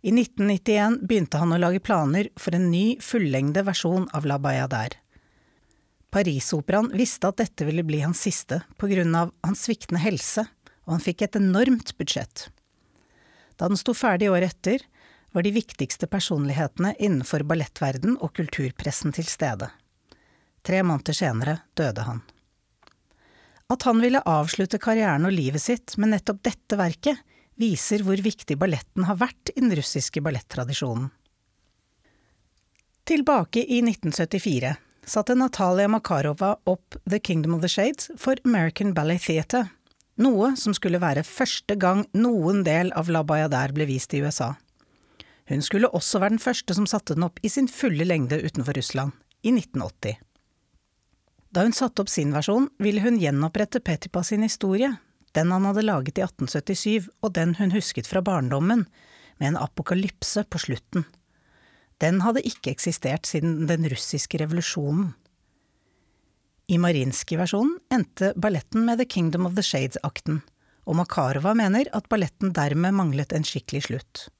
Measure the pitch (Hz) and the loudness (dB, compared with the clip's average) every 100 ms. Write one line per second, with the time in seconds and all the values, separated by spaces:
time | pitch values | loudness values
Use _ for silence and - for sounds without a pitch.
0 | 214 233 240 - 202 196 - 208 208 240 | 4 2 2 0 0 2 2 2 2 0
1 | 185 220 170 151 170 170 175 185 - 190 | 0 0 2 0 2 2 2 0 0 2
2 | 147 170 208 - - 170 180 170 214 254 | 2 0 -2 -4 -4 0 2 2 2 0
3 | - 240 170 131 139 160 196 180 170 185 | -2 0 0 0 0 0 0 0 0 0
4 | 185 156 156 139 139 131 131 127 110 - | -2 -4 -2 -2 0 -2 -2 -4 -4 -8
5 | _ _ _ _ _ _ _ _ _ _ | _ _ _ _ _ _ _ _ _ _
6 | _ 196 185 139 - 156 143 196 233 220 | _ 0 0 0 -2 -4 0 0 2 0
7 | 247 - 196 190 220 - 151 160 160 151 | 0 0 -2 0 -4 -2 -2 -2 -2 0
8 | 151 175 208 - - 147 - - 202 190 | 0 0 -2 -4 -4 -6 -6 -6 -2 2
9 | 170 165 170 _ 160 196 - 220 - 170 | 2 2 0 _ -4 -2 -2 -4 -2 -2
10 | 190 175 - - 226 _ - _ - 165 | 0 -2 -2 -2 -4 _ -20 _ -4 -2
11 | 165 170 208 220 196 185 262 240 - - | -2 -2 -2 2 2 4 4 2 0 -8
12 | 160 - - - - - _ _ _ _ | -6 -4 -6 -12 -18 -20 _ _ _ _
13 | _ _ _ _ _ - 175 190 - 233 | _ _ _ _ _ -6 -2 0 0 0
14 | 254 180 208 180 180 - 180 254 - _ | 2 2 4 2 0 -2 -2 -2 -4 _
15 | - _ _ 185 185 208 - - 135 - | -20 _ _ -2 0 0 -4 -8 -6 -4
16 | 175 196 - 156 143 139 151 - 185 - | -4 -4 -2 -2 0 0 -2 -2 -2 0
17 | 208 151 127 151 147 165 139 - 143 131 | 0 0 0 -2 0 -2 -2 -4 -4 0
18 | 190 254 160 - 156 - 131 - 151 - | -2 -2 -4 -4 -6 -4 -6 -4 -6 -4
19 | 151 - 160 - 147 107 120 - _ _ | -4 -4 -6 -4 -4 -4 -8 -14 _ _
20 | _ - _ _ _ _ - 185 180 147 | _ -20 _ _ _ _ -2 2 2 2
21 | - 151 165 113 127 156 _ - 147 107 | -2 0 0 0 0 -2 _ -2 -2 -2
22 | 113 117 - _ _ _ _ _ _ _ | -4 -6 -10 _ _ _ _ _ _ _
23 | _ _ _ _ _ _ _ 254 254 226 | _ _ _ _ _ _ _ 0 2 4
24 | 240 262 - 156 156 - 190 208 - 220 | 4 2 2 2 2 0 -2 0 0 2
25 | 214 147 175 190 131 147 - 240 - - | 2 2 2 2 0 -2 -2 -2 -4 0
26 | 214 208 - 202 - - _ 202 180 160 | 2 2 0 -2 -4 -6 _ 0 0 0
27 | 285 285 _ _ _ - 226 170 - 208 | -2 -2 _ _ _ -2 0 0 0 0
28 | 190 190 202 - - 143 185 151 - - | 0 0 0 -4 -6 0 0 0 -4 -2
29 | 180 190 247 - - - 254 170 - 147 | 0 0 -2 -2 -8 0 2 2 0 -4
30 | - - 151 127 - - 123 143 135 117 | -4 -4 -4 -4 -6 -6 -4 -4 -2 -2
31 | 131 _ _ _ _ _ _ _ _ _ | -6 _ _ _ _ _ _ _ _ _
32 | _ _ _ _ _ _ _ _ _ _ | _ _ _ _ _ _ _ _ _ _
33 | - 320 269 269 165 233 247 240 233 208 | 0 2 4 2 2 0 2 2 2 0
34 | 165 - 165 196 208 131 127 151 _ - | -2 -2 -2 -2 0 0 0 -4 _ -20
35 | - 220 208 247 254 - 185 185 202 220 | -4 -2 2 2 2 2 2 4 4 2
36 | - 156 143 151 196 214 - 180 _ - | 0 0 0 0 0 0 -2 -2 _ -12
37 | - 208 - 165 156 170 170 - 220 302 | -2 -2 0 0 0 0 0 2 0 0
38 | - 311 - 262 254 220 165 - 202 170 | -10 -6 -2 0 2 2 2 0 -2 0
39 | 151 175 - 160 156 247 196 - _ _ | 0 0 0 -2 0 -2 -2 -6 _ _
40 | - - 254 214 233 262 - 196 190 175 | -18 2 2 4 2 0 -2 0 0 0
41 | 175 143 156 - 254 - - 202 185 190 | 2 0 -2 -2 -2 -2 -4 0 2 2
42 | 208 202 240 226 160 202 170 160 180 - | 0 2 2 4 2 2 2 2 2 -2
43 | 170 165 151 156 156 135 135 143 151 131 | 0 0 2 0 2 0 0 -2 -2 -2
44 | - 143 143 - 123 135 _ _ _ _ | -2 -2 -2 -2 -4 -6 _ _ _ _
45 | _ _ - _ - 139 147 202 240 175 | _ _ -20 _ -4 -4 0 2 2 2
46 | - 202 196 220 - 240 - 190 202 214 | 0 0 2 2 0 -4 -2 0 0 -2
47 | - 156 175 - 214 - 262 - 262 147 | -2 -2 -2 -2 -4 0 -2 0 0 2
48 | 175 165 123 151 156 - 127 135 - 139 | 2 2 0 0 -2 -4 -4 -4 -4 -4
49 | 139 - _ _ 214 240 - 135 117 - | -4 -6 _ _ 2 2 0 -6 -6 -6
50 | 107 110 _ _ _ _ _ _ _ _ | -8 -8 _ _ _ _ _ _ _ _
51 | _ _ _ _ _ 180 208 - 269 - | _ _ _ _ _ 0 2 2 -2 -2
52 | 202 - 147 147 151 214 277 _ 202 208 | -2 0 0 0 2 2 0 _ 0 2
53 | 220 233 160 139 156 202 208 254 - 156 | 2 2 2 2 0 0 -2 -2 -2 -4
54 | - 180 175 208 220 - 196 190 269 233 | -2 -4 -2 0 0 0 0 2 0 -2
55 | _ _ _ - 170 185 196 202 214 175 | _ _ _ -2 2 2 2 2 0 0
56 | 135 - 185 - 127 156 - 190 214 220 | -2 -4 -4 -4 -4 -4 -4 -4 0 -2
57 | 185 _ 220 175 165 165 202 202 - - | -2 _ -4 0 0 2 2 2 -2 -6
58 | - 185 185 180 127 139 170 233 180 _ | -2 -2 0 0 0 0 2 2 0 _
59 | - - - _ 143 170 - - 151 180 | -20 -20 -20 _ -2 -2 -4 -6 -2 0
60 | 196 - - 208 208 165 - 120 _ 180 | -2 -4 -4 -4 -4 -6 -6 -6 _ -4
61 | 160 _ _ _ _ _ _ _ _ _ | -4 _ _ _ _ _ _ _ _ _
62 | 156 190 196 240 - - - 135 - 165 | 0 2 2 0 -2 -6 -8 -4 -4 -2
63 | 131 156 - 156 160 160 156 165 160 127 | -4 -4 -4 -2 0 0 0 0 0 -2
64 | - 143 - 165 156 170 - - 143 156 | -4 -6 -4 -4 -2 -2 -2 -4 -2 0
65 | 190 - _ _ _ _ _ _ _ _ | -2 -6 _ _ _ _ _ _ _ _
66 | _ _ _ _ _ _ - 170 175 156 | _ _ _ _ _ _ 0 2 4 2
67 | 131 - - 165 180 202 262 349 _ 254 | 0 -2 -4 -2 0 2 0 0 _ 0
68 | 180 - 190 196 214 170 - 220 233 233 | 0 0 0 2 0 0 -2 0 2 2
69 | 254 - 165 170 180 180 - 139 135 - | 0 0 0 0 0 0 0 0 -2 -4
70 | - - - 156 - _ _ _ - 165 | -6 -6 -4 -4 -6 _ _ _ -2 0
71 | 175 - 131 139 170 226 208 208 285 214 | 0 0 0 0 2 2 4 2 2 -2
72 | - 220 180 _ 190 170 147 147 180 196 | -2 0 0 _ -2 0 0 2 2 2
73 | 170 139 143 147 156 139 - 139 - 110 | 2 0 -2 -2 -2 -6 -6 -8 -6 -8
74 | - - - _ | -8 -18 -18 _